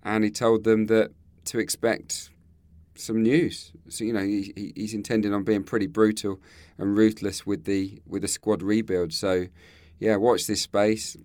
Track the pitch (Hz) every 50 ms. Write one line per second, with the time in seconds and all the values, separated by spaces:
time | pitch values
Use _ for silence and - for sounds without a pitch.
0 | - 104 107 110 107 107 107 - - 113 113 107 107 113 110 110 110 107 113 110
1 | - - - _ _ _ _ _ _ - - 117 - - - - - 117 104 -
2 | - - - - - - _ _ _ _ _ _ _ _ - - - _ _ -
3 | - - 110 113 110 113 139 165 165 - - - - - - - - - - -
4 | 113 113 117 101 95 98 104 101 98 101 - - 104 - - - 107 107 110 104
5 | 101 - 120 110 104 104 101 101 95 110 107 101 95 - 123 110 98 87 80 107
6 | 110 107 107 - - 101 95 - - - - - - - _ - 95 98 101 104
7 | 110 110 107 - 107 98 92 - - 104 101 - - 98 98 95 95 98 104 -
8 | - - 98 98 98 98 - - - 107 107 82 90 101 107 113 110 107 92 90
9 | 87 80 - - - 95 92 92 90 87 - - - - - - - - - -
10 | - 110 107 98 107 123 113 - - - 104 - - - - 101 104 107 110 107
11 | - - - - -